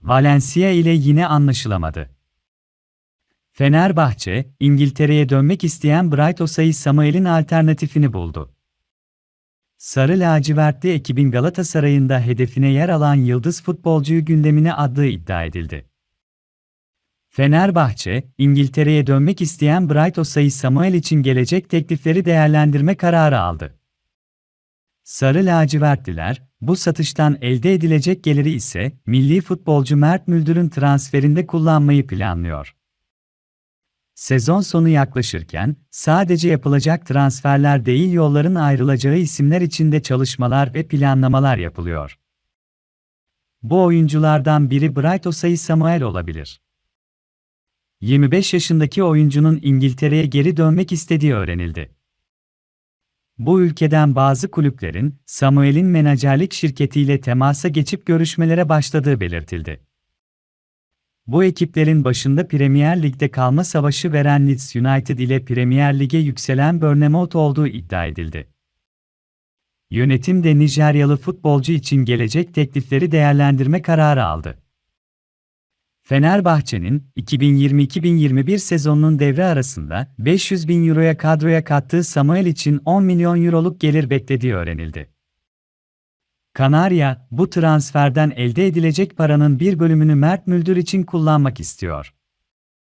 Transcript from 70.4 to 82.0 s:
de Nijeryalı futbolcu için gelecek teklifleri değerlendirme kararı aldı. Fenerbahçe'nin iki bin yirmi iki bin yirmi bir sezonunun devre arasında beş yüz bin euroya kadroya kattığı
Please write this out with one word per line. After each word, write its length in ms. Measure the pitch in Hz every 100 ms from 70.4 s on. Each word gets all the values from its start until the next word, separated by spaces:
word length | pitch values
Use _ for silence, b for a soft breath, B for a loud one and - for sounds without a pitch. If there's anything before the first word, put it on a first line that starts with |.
de 140 | 165 147
Nijeryalı 580 | 151 135 151 147 143 143
futbolcu 560 | - 180 156 143 127
için 320 | 165 - 139
gelecek 500 | 120 123 113 147 175
teklifleri 580 | - 139 143 135 139 175
değerlendirme 720 | 156 147 143 143 135 135 165
kararı 420 | 160 160 151 143
aldı. 420 | 98 80 78 - _ _ _ _ _ _ _ _ _ _ _ _ _ _ _
Fenerbahçe'nin 960 | 135 151 196 175 160 139 107 87 143 135 -
iki 240 | - 139
bin 160 | 143 139
yirmi 260 | 139 143
iki 200 | 139 -
bin 140 | 170 170
yirmi 300 | 147 131 135
bir 120 | 202
sezonunun 600 | - 170 147 151 156 151
devre 260 | 143 135
arasında 720 | 185 151 127 - 76 87 143 -
beş 320 | 117 185 -
yüz 180 | 190 160
bin 200 | 170 165
euroya 280 | 156 160 160
kadroya 480 | 156 160 156 165
kattığı 400 | 160 147 139 170